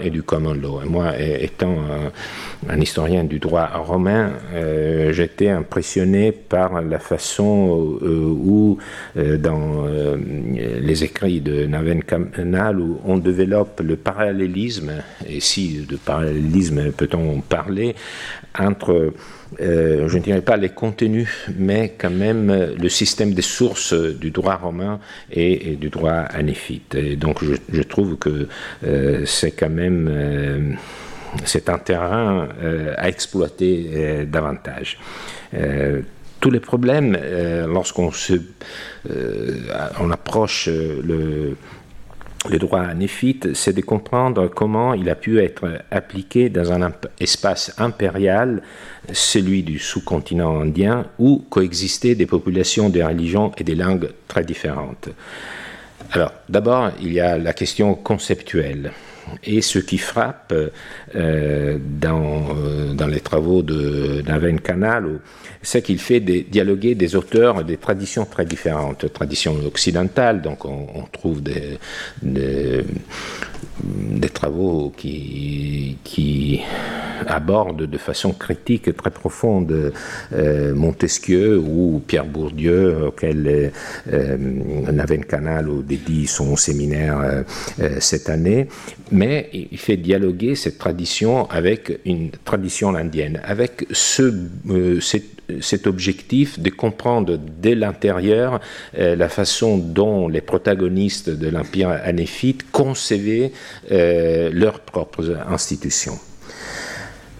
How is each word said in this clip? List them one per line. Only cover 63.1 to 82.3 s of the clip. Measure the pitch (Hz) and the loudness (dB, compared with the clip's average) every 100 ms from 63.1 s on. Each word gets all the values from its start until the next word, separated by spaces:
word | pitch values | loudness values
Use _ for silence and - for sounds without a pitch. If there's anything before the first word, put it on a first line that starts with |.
| 76 | -2
travaux | - 80 80 90 | 0 0 4 2
de | 78 78 71 71 71 71 71 | 2 0 0 0 -2 -2 0
Naven | 76 85 80 | 0 2 0
Kanal, | - 87 107 117 90 76 - - - - | 0 0 2 2 -2 -6 -10 -20 -20 -14
c'est | - 123 | -2 0
qu'il | 117 90 | 2 -2
fait | - 120 | 4 2
des, | 98 90 | 4 0
dialoguer | - 101 98 98 113 113 | 2 2 4 2 2 2
des | 87 95 | 2 2
auteurs | - 110 120 101 | 4 6 6 4
des | 82 80 | 0 -4
traditions | - 101 98 - 107 | -2 -2 -2 -4 -4
très | - 82 | -2 -4
différentes, | 85 85 78 73 69 78 | -2 -2 -2 -2 -4 -6
tradition | - 76 73 82 76 73 | -4 -4 -2 0 0 -2
occidentale, | - - 85 92 - 123 107 | 0 0 2 2 4 4 4
donc | 78 73 71 | -2 -6 -8
on, | 69 69 - | -8 -10 -10
on | |
trouve | - - 87 76 | -12 -4 -2 -2
des, | 73 76 73 73 - - - - | -2 -4 -6 -10 -12 -12 -12 -6
des | 71 67 67 67 67 64 - - - - - - - - - - | -4 -2 0 0 0 0 -2 -6 -8 -12 -12 -10 -10 -10 -12 -8
des | 50 50 52 50 - | -6 -4 -2 0 -2
travaux | - 73 78 95 82 73 - | -2 -4 0 0 2 -2 -6
qui, | 73 73 69 69 71 71 71 71 67 67 | -8 -8 -8 -6 -4 -4 -4 -4 -4 -8
qui | - - 71 69 - - - - - - - - - | -6 -2 0 0 0 0 -2 -6 -8 -8 -8 -8 -4
abordent | 78 78 101 95 80 | -2 2 2 2 -2
de | 78 73 | -6 -6
façon | - 73 101 | -6 -2 -2
critique | 90 - 90 - 120 - | -2 -6 -6 0 0 0
et | |
très | - - | -2 -4
profonde, | - 92 - 117 98 82 78 73 69 - - - | -4 -6 0 2 2 2 2 0 -2 -10 -12 -6
euh, | - 76 73 71 | 0 2 4 2
Montesquieu | 69 80 - 87 - - 90 107 104 | 2 2 2 0 -2 2 4 6 4
ou | 78 80 90 78 - | 4 2 2 2 0
Pierre | 82 | 0
Bourdieu, | 71 | 0